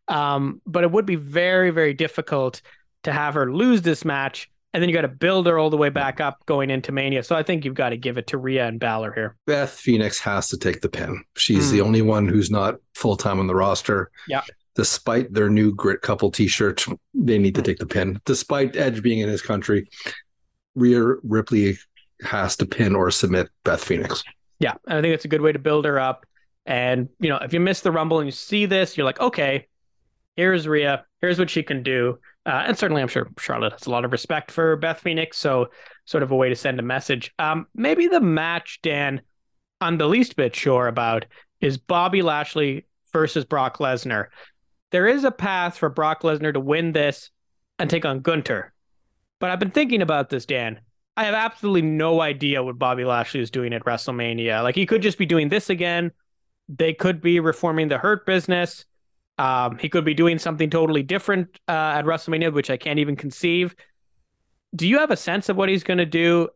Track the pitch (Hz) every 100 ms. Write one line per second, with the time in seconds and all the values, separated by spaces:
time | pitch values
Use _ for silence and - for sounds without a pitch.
0 | - 151 143 143 139 143 - 175 175 190
1 | 202 170 143 151 180 185 185 165 156 139
2 | 160 - - 143 131 - - - _ _
3 | - 147 147 147 131 143 247 233 170 151
4 | 160 139 135 - - _ _ 180 175 170
5 | 143 131 170 190 175 165 156 151 147 143
6 | 139 127 147 135 - 143 135 131 - 139
7 | 135 135 120 165 156 170 143 131 127 117
8 | 123 123 120 139 131 135 117 113 117 110
9 | 110 - 107 - - 147 139 - - 113
10 | 107 - - 101 - - - 85 - -
11 | - - - - - 104 143 127 101 110
12 | 110 107 101 101 95 107 98 - _ -
13 | 120 98 104 95 95 92 98 95 - 101
14 | 90 - - 139 - - _ - 107 -
15 | - 117 123 101 104 107 107 98 98 98
16 | - 104 104 - 101 - 104 - - 104
17 | _ 277 143 110 98 95 - 90 85 104
18 | 95 98 - 123 - 143 135 160 139 110
19 | 113 113 104 104 - 104 87 104 95 -
20 | - - - _ _ _ _ - 123 120
21 | 117 131 117 107 107 110 101 95 - _
22 | _ - - 107 95 - 95 - 107 98
23 | 92 - 98 92 87 _ - 80 - 90
24 | - - - - _ - 127 - - 160
25 | 160 160 156 156 151 147 143 151 147 139
26 | 131 131 _ _ _ _ - 127 123 127
27 | 127 - 170 139 139 170 180 185 190 165
28 | 160 160 143 135 - 208 208 190 185 -
29 | 135 - 247 - 143 135 - _ _ _
30 | _ _ _ - 180 185 156 151 143 139
31 | - _ 180 175 180 - 151 139 127 131
32 | 120 120 _ _ - 135 - 226 196 151
33 | 127 - - - - 120 113 - - 120
34 | 120 123 - 156 - - 165 156 165 160
35 | 180 160 160 - 156 131 123 - - -
36 | - 156 139 135 131 123 143 127 120 131
37 | - 131 - - 156 160 - - 254 330
38 | 339 359 208 156 165 170 - - 165 143
39 | 143 135 - _ _ _ _ - 175 170
40 | 151 220 247 - 127 - 147 127 123 117
41 | 117 113 - - _ _ 147 135 - 175
42 | 180 190 170 147 147 156 147 139 - _
43 | _ 160 156 160 127 147 131 - 139 127
44 | 127 110 101 - - _ _ _ _ 180
45 | 196 277 262 - 196 190 175 - 156 143
46 | 156 156 165 151 156 143 135 156 170 156
47 | 147 - - _ _ _ _ - 160 170
48 | 156 135 131 160 - 110 - _ _ _
49 | _ _ _ - 180 180 190 294 294 233
50 | 170 151 135 135 - 131 117 107 _ _
51 | _ - 214 220 226 - 208 185 156 156
52 | 160 165 156 143 143 139 127 123 127 123
53 | 127 120 117 139 117 131 123 117 - 117
54 | - 123 117 117 117 110 120 143 196 220
55 | 202 - 175 165 147 208 - 180 175 170
56 | 170 - _ _ _ _ - 139 160 160
57 | 185 170 170 170 160 151 175 160 156 135
58 | 185 208 - 185 175 180 175 - - _
59 | _ _ _ - 135 127 123 120 156 180
60 | 156 151 170 165 170 156 156 165 160 156
61 | 139 190 - 196 175 - - 160 156 147
62 | 151 165 - 160 165 147 139 131 160 147
63 | 147 143 143 - 175 170 175 - _ _
64 | _ _ _ _ _ _ _ 160 170 269
65 | 302 226 - 190 - 190 190 190 - 180
66 | 170 165 170 170 165